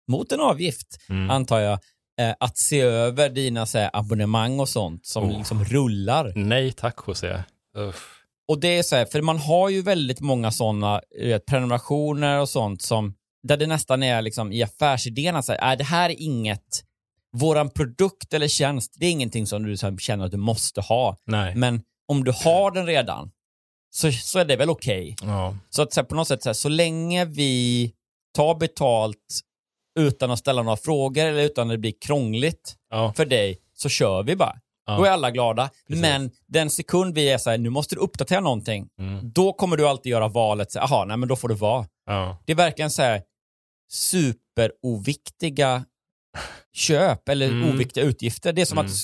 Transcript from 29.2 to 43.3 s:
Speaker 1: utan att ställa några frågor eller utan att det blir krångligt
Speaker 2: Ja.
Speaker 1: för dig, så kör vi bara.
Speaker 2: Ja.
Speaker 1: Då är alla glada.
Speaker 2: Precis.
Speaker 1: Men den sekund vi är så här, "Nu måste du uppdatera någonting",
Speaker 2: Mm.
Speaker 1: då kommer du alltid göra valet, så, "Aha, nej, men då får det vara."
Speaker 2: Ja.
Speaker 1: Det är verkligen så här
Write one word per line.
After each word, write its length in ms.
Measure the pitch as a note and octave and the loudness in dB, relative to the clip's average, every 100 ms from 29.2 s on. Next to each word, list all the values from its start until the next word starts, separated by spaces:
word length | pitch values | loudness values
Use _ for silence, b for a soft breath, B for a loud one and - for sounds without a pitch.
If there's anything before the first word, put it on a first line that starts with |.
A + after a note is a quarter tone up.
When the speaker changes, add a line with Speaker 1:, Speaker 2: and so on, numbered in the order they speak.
| - - - _ _ _ _ D#3+ | -10 -12 -12 _ _ _ _ 0
Speaker 1:
utan 320 | D3 B2+ B2 | 2 2 -2
att 80 | A#2 | -2
ställa 240 | C#3 B2+ | 0 0
några 140 | A2+ G#2+ | 0 -2
frågor 480 | D#3 D3 C3+ C3+ | 0 0 0 0
eller 180 | D#3+ D3 | 0 2
utan 240 | D3 B2+ A#2 | 0 0 -2
att 40 | |
det 40 | A2+ | -2
blir 160 | G#2+ - | -4 -4
krångligt 760 | - D3 A2+ A2 D#3 - - - - | -2 0 0 0 -2 -4 -12 -20 -8
Speaker 2:
Ja. 220 | A2 A2+ C3 | -2 0 0
Speaker 1:
för 80 | D3 | 2
dig, 320 | A#2+ G2 F#2 _ | 2 2 -4 _
så 140 | - C#3+ | -8 -4
kör 340 | - A2+ F#2+ | 2 2 2
vi 140 | A2 F#3+ | 0 2
bara. 200 | - - _ _ - | 0 -2 _ _ -4
Speaker 2:
Ja. 100 | G#2+ | 2
Speaker 1:
Då 80 | |
är 60 | G3 | 4
alla 200 | F3+ B2+ | 4 2
glada. 400 | A#2+ A#2+ A2+ C3+ b b | 2 0 2 -2 b b
Speaker 2:
Precis. 140 | D#3+ | 0
Speaker 1:
Men 280 | E3 C#3 B2+ - - | 2 2 -2 -10 -2
den 220 | D#3+ D3+ | 0 0
sekund 440 | - - F3 F#3 | -2 0 0 2
vi 140 | D#3 C#3 | 2 2
är 80 | B2 | 2
så 120 | A#2+ | 0
här, 80 | A2+ | 0
"Nu 120 | A#2 | 0
måste 240 | C3+ D3 | -2 -4
du 60 | E3+ | -2
uppdatera 400 | F3 - B2+ F#3 | -2 -2 0 0
någonting", 480 | E3+ A2 A2+ G#2 F#2+ - | 2 -2 -4 -6 -8 -10
Speaker 2:
Mm. 320 | F#2+ G2 A#2 | -8 -8 -4
Speaker 1:
då 200 | E3+ F#3+ | 2 2
kommer 240 | F#3+ F3 D#3 | 2 0 2
du 120 | D3 | 2
alltid 220 | C3 B2+ | 2 0
göra 160 | A#2 G#2+ | 0 2
valet, 440 | A#2 A2 G#2 G2 | 2 2 0 -4
så, 60 | - | -2
"Aha, 240 | C3 B2 | 0 0
nej, 120 | F#2+ A2+ | 0 -2
men 120 | B2+ | -2
då 80 | B2+ | -2
får 120 | A#2 | -2
det 60 | |
vara." 320 | G#2 G#2+ B2 G#2+ _ - | 0 0 0 -4 _ -6
Speaker 2:
Ja. 320 | G2 F#2 F2+ - | -4 -4 -6 -2
Speaker 1:
Det 60 | |
är 40 | D#3+ | 2
verkligen 340 | E3+ D3 D3+ | 2 2 -2
så 120 | D#3+ | 2
här 200 | C3 G#2 - | 2 0 -4